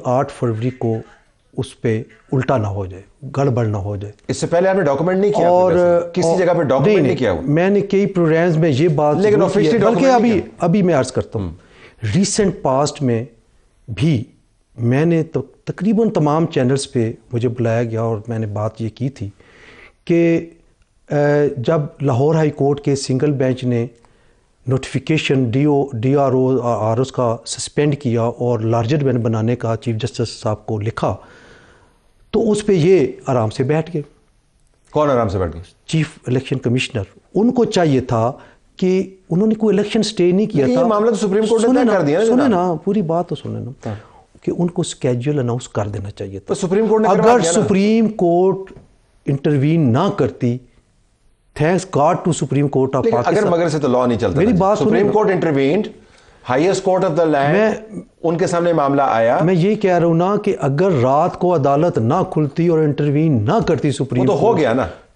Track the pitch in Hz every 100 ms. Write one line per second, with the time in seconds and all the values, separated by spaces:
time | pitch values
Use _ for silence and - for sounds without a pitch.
0 | 127 127 139 - 123 110 123 127 117 113
1 | - - _ _ _ - - - 123 110
2 | - - - 135 127 135 104 101 92 92
3 | - - 131 135 143 120 110 104 98 98
4 | 101 - - 127 151 170 190 190 151 139
5 | 170 185 202 165 170 180 185 175 175 170
6 | 170 180 165 175 175 165 139 135 175 202
7 | 139 127 113 82 135 156 185 202 196 196
8 | 196 180 165 160 180 156 165 123 175 147
9 | 147 151 208 185 185 - 151 226 208 233
10 | 269 247 233 196 - - 175 202 180 151
11 | 127 113 - 110 90 80 _ - - -
12 | 107 147 202 - 196 - 143 131 147 -
13 | 131 113 127 _ _ _ _ _ - 101
14 | 156 123 - _ _ _ _ - 117 131
15 | 165 165 156 - - _ - - 196 226
16 | 226 180 151 156 170 147 127 139 - 123
17 | 113 - - 120 123 113 113 117 117 113
18 | 113 110 113 113 110 104 107 - 110 -
19 | 131 - 101 - _ - - - - _
20 | - 170 170 165 165 - _ _ _ _
21 | - 147 147 147 143 131 117 160 143 -
22 | 139 123 147 160 151 147 139 143 143 135
23 | - 127 151 135 131 127 127 120 120 _
24 | _ _ _ _ _ _ 123 131 - 131
25 | - 160 - 135 123 120 147 143 - 113
26 | 131 143 135 131 131 131 120 110 107 113
27 | 131 - 120 113 - - - - 147 143
28 | 123 113 117 - 123 120 110 117 113 151
29 | 135 123 117 110 110 123 113 113 120 110
30 | 117 - 113 - 110 104 - 107 107 -
31 | 139 - - - - - - _ _ _
32 | _ _ - 214 226 208 - 185 165 185
33 | 131 - - 127 110 - 127 156 160 170
34 | 143 _ _ _ _ _ _ _ _ 151
35 | 147 123 110 92 87 80 - _ - 160
36 | 151 - - 127 - 131 123 123 - 110
37 | 95 - _ 180 233 254 220 196 165 131
38 | - 117 117 - - _ _ - 185 190
39 | 190 - - 175 220 220 220 196 208 220
40 | 214 - 175 185 214 220 262 254 240 208
41 | 226 202 202 202 220 220 233 269 240 196
42 | 147 160 226 247 277 185 180 156 196 214
43 | 160 165 175 156 110 110 110 131 117 101
44 | - - _ _ - - 170 - 160 -
45 | 135 123 131 147 120 120 - 113 104 104
46 | 101 - 101 95 - 196 180 196 220 220
47 | 185 190 220 240 165 226 208 190 208 220
48 | 214 214 175 175 190 190 - - - _
49 | _ _ - 139 156 147 147 165 135 123
50 | 196 - 131 - 123 123 - _ _ _
51 | _ _ _ _ _ - 156 185 - 131
52 | 151 185 185 143 127 135 143 135 131 131
53 | 220 220 170 185 196 170 170 151 135 123
54 | 123 113 107 135 214 185 190 208 - 175
55 | 202 415 - 180 165 139 135 190 214 -
56 | - - - - - 131 180 190 196 185
57 | 190 156 165 143 143 190 220 208 - 185
58 | - _ 165 165 180 170 175 156 139 139
59 | 139 113 113 156 165 185 190 214 202 175
60 | 170 165 180 208 208 - 143 143 190 147
61 | 123 143 175 - 180 170 139 143 170 170
62 | 113 175 185 160 147 - 170 160 156 139
63 | 147 143 160 123 104 226 - 240 151 127
64 | 135 123 127 160 208 190 127 127 - -
65 | -